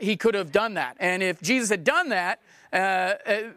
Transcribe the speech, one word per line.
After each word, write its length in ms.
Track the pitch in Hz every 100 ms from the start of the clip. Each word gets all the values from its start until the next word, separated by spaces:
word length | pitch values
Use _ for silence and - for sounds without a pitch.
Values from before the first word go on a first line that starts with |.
he 160 | 190 208
could 180 | 226 202
have 160 | 165
done 220 | 196 226
that. 240 | 190 127 -
And 240 | 180 185
if 180 | 185 170
Jesus 280 | 165 254 220
had 160 | 202 156
done 240 | 320 339
that, 320 | 196 175 220 _ - -
uh, 20 | 185 190 185 185 208 -
uh, 160 | 208 220